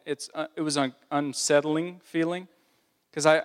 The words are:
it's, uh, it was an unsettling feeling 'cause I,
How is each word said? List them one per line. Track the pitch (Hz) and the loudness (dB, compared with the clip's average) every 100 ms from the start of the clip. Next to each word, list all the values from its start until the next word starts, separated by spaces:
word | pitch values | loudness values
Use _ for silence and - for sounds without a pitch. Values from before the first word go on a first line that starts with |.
| - | -8
it's, | 143 - - | -10 -10 -10
uh, | 151 - | -8 -6
it | |
was | 156 143 | -2 0
an | 131 - - | -2 -4 -6
unsettling | 143 147 - - 147 151 156 175 180 | -4 -4 -4 2 4 4 -2 -4 -10
feeling | _ 165 165 175 180 _ _ _ _ _ _ | _ -4 -2 -4 -10 _ _ _ _ _ _
'cause | 156 151 | 0 4
I, | 156 | 4